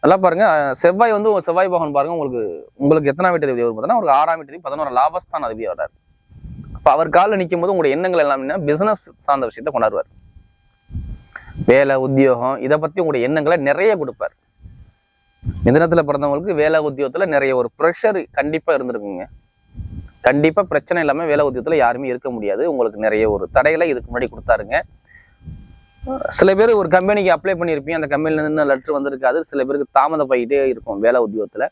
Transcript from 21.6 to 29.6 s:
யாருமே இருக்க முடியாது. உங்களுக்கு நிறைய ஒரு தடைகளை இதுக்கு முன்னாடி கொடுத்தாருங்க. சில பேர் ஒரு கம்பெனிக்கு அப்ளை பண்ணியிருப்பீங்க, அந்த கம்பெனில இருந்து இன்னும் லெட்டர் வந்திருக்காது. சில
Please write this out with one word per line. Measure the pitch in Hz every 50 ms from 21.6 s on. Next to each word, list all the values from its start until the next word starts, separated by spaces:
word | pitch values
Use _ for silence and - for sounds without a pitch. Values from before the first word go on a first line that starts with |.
| 117 156 165
யாருமே | 151 127 117 123 123 139 131
இருக்க | 123 123 _ 135
முடியாது. | 123 113 107 101 95 107 147 175
உங்களுக்கு | 151 131 120 113 104 104
நிறைய | 110 110 107 107 110 110
ஒரு | 104 98 95 82
தடைகளை | - 135 127 147 160 160 170 165
இதுக்கு | 139 123 135 -
முன்னாடி | 117 123 127 123
கொடுத்தாருங்க. | 123 113 - - 117 107 107 104 123 160 180 _ _ _ _ _ _ - _ _ _ _ - - 151 - - - - - _ _ _ _ - 262 262 262 - - - -
சில | 170 190 190
பேர் | 190 220 233
ஒரு | 233 208 190 165
கம்பெனிக்கு | 165 185 185 190 208 208 196 185 170
அப்ளை | 151 - 185 190 165
பண்ணியிருப்பீங்க, | 170 170 160 147 135 147 165 160
அந்த | 151
கம்பெனில | 139 147 143 156 160 160 156
இருந்து | 151 151
இன்னும் | 151 156 151 143
லெட்டர் | 139 131 131 - 151
வந்திருக்காது. | 143 139 139 139 131 135 127 123 165
சில | 160 - - 139